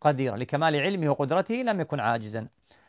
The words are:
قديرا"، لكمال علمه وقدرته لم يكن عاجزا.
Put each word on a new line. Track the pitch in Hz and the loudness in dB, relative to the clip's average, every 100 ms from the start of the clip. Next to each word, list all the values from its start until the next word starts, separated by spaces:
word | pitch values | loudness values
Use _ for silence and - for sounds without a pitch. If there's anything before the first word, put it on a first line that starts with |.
قديرا"، | 156 135 131 104 | 0 2 0 -2
لكمال | 123 143 160 147 | -2 0 2 2
علمه | 147 196 156 | 0 0 0
وقدرته | 135 139 165 190 233 | 0 2 0 0 -2
لم | 247 202 | -2 -2
يكن | 151 143 | -2 -2
عاجزا. | 110 117 107 110 110 _ _ _ | 0 0 -2 -8 -8 _ _ _